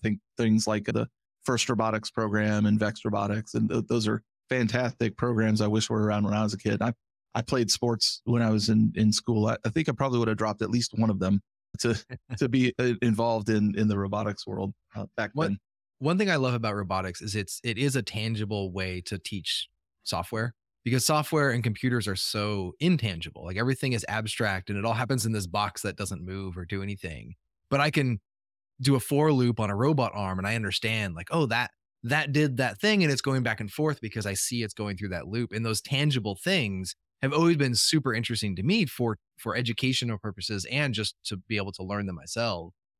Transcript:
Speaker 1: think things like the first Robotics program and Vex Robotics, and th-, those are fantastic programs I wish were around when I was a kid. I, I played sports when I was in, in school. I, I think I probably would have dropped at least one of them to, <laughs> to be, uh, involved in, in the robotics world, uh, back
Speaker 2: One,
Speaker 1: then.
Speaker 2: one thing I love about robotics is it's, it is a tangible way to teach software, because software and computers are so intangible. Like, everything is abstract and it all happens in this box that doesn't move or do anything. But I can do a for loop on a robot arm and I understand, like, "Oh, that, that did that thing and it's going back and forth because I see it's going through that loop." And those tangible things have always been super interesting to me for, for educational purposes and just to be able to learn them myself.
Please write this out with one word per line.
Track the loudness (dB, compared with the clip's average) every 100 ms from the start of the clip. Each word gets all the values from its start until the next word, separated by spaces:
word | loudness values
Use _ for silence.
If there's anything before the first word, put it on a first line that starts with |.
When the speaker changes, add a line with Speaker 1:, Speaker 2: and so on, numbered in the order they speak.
Speaker 1:
think | -2 -2 _ 0
things | 4 4 2
like | -2 0
the | -2 -2 _ _ _
first | -2 0 2
Robotics | 2 2 0 -4
program | -2 0 2 2 4
and | 4 4
Vex | 2 -2
Robotics, | -2 -2 -2 -2 -4
and | -2 0
th-, | 0 0
those | 0 2
are | -2 _ _ -2
fantastic | 0 2 2 -2 0 -2 0
programs | 0 2 4 4
I | 2
wish | 2 2
were | 0
around | 2 2
when | 2
I | 2
was | 0
a | 0
kid. | -2 0
I, | -2 -4 _ _ _ -6
I |
played | 0 0 2
sports | 2 0 0 0 -2 0
when | 2
I | 4
was | 4 4
in, | 6 6
in | 4 4
school. | 4 2 2 2
I, | 0
I | -2
think | 0 0
I |
probably | 0 2 2
would | 2
have | 2
dropped | 0 -2
at | 0
least | 0 0 0
one | 2
of | 2
them | 2 2 _ _ _ -2
to, | 0 0 -4 -16
<laughs> | -10 -2
to | 2
be, | 4 2 2
uh, | 0 2
involved | 2 2 2 0 2
in, | 4 4 2
in | 2
the | 2
robotics | 0 -2 -4 -6 -8
world, | -6 -6 -8 _
uh, | -12 -10 -6
back | -6
Speaker 2:
One, | -2 -2
Speaker 1:
then. | -4 _ _ _ -4
Speaker 2:
one | -2 2
thing | 2
I | 2
love | 2
about | 0 -2 -2
robotics | -2 -2 -4 -6
is | -6
it's, | -4 -6 -6
it | -4 0
is | 0 0
a |
tangible | -4 -6 -4 -4 -2 -2 -4
way | -4 -4 -6 -6
to | -8
teach | -8 -8 -6 -6 -6 _ _ _
software, | -6 -6 -4 -4 -4 -8 _ _
because | 0 0
software | 2 0 2 2 2
and | 2
computers | 0 0 0 0 -2
are |
so | -4 -4 -2 -2 -2 -4 0
intangible. | 2 2 0 -4 -10 -12
Like, | -8 -2
everything | 0 0 0
is | -2 -2
abstract | -4 -2 -2 -2 -2 -4
and | -2
it |
all | -2
happens | 0 0 2 0
in |
this | -2 -2
box | -2 -2 -2
that | -6 -4
doesn't | -6 -6
move | -8 -8 -6 -8
or |
do | -6 -4
anything. | -4 -6 -8 -10 -14 -20 _ _ -2
But | 2
I | 2
can | 2 0 -2 _ _ _ _ _ -2
do | 2
a | 2
for | 4 2 4
loop | 4 4 2
on | 0
a | 2
robot | 2 4 0
arm | 0 -2 -2
and | 0
I |
understand, | 0 0 -2 0 0 -2 -6
like, | -2
"Oh, | 0 2
that, | 0 -2 _ _ _
that | -2 0 2
did | 2 2 2
that | -2 0
thing | 2 4
and | 4
it's | 2
going | 0 0
back | 0 -2
and | -4
forth | -2 -2 -2
because | -6 -4
I | -4
see | -2 -2 -2
it's | -4
going | -4 -6 -4
through | -4
that | -6 -4
loop." | -4 -4
And | -2 -2
those | -2
tangible | -2 0 2 0 -2 -4
things | 0 0 0 -4 -6 -10 _ -6
have | -2
always | 4 4 4
been | 2
super | 2 2 2 2
interesting | -2 -2 -2 -2 -2
to |
me | 2 2 0
for, | 0 -2 -2 _ -10
for | -6 -2
educational | -2 0 0 0 -2 -4
purposes | -8 -8 -6 -6 -4
and | -2 -2
just | -2 -4 -6
to | -10 -10
be | -6 -4
able | -4
to | -8
learn | -6 -4 -4
them | -6
myself. | -8 -4 -4 -4 -10 _ _